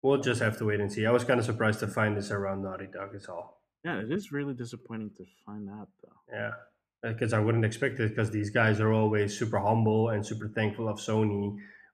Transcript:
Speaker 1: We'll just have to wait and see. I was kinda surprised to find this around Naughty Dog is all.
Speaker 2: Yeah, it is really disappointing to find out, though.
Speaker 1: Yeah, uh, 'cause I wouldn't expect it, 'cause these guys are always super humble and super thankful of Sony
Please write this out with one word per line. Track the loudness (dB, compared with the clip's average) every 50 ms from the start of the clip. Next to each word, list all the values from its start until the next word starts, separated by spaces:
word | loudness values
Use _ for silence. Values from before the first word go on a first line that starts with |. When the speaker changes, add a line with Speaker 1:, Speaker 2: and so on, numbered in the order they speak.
| 4
Speaker 1:
We'll | 4 2 4
just | 2 0 0 2
have | 2 0 0 0
to | -2
wait | 0 0 0
and | -2 -2 -2
see. | 0 2
I | 4
was | 4 4 4
kinda | 4 2 2 2
surprised | 0 0 2 2 2 2 2
to | -2 -4
find | 0 2 2 2 2
this | -2 -4 -4
around | -4 -2 -2 -2 -4 -4 -6
Naughty | -6 -8 -10 -12
Dog | -12 -10 -10 -10 -10 -12
is | -14 -14 -12
all. | -12 -12 -12 -14 -18 _ _ _ _ _ _
Speaker 2:
Yeah, | -6 -6 -4
it | -4 -4
is | -4 -4 -4 -6 -6
really | -6 -4 -4 -6
disappointing | -6 -8 -10 -10 -14 -12 -10 -8 -8 -8 -8 -10
to | _ -20 -20 _ _ _
find | -16 -12 -12 -10 -12
out, | -12 -14 -16 -18 _ _ -20
though. | -20 _ _ _ _ -8
Speaker 1:
Yeah, | -6 -6 -6 -6 -8 -14 _ _ _ _ _ _ _ -6
uh, | -6 -4
'cause | -2 -2 2 2
I | 2
wouldn't | 4 4 4 4 2
expect | 0 0 0 -2 -2 0 0
it, | 0 0 2
'cause | 0 -2 0
these | 0 -2 -4 0
guys | 2 4 4 4 4 4
are | 4 4 4
always | 4 4 4 4 2 2 0 0
super | -2 -4 0 0 0
humble | 2 4 4 4 4 4 4 4 4 2
and | 0 -2 -2
super | -4 -6 -6 -8 -6
thankful | -2 0 0 0 0 -2 -4 -4
of | -4 -4
Sony | -4 0 2 2 2 2 2 0 -2 -4 -6 -8 -14 -18 -20 -20 -20 _